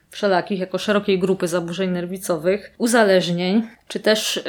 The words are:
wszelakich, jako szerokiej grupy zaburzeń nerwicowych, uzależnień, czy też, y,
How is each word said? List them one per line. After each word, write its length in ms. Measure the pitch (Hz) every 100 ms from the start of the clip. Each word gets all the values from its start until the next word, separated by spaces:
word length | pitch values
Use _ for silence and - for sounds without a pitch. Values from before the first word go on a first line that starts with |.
| _
wszelakich, 500 | - 208 185 170 196
jako 180 | 185 185
szerokiej 420 | - 208 208 190
grupy 280 | 185 185 175
zaburzeń 420 | 175 170 175 190
nerwicowych, 840 | 180 175 190 - 165 170 202 - -
uzależnień, 920 | 233 240 208 185 165 170 185 214 226 - -
czy 120 | 196
też, 380 | 196 214 -
y, 60 | -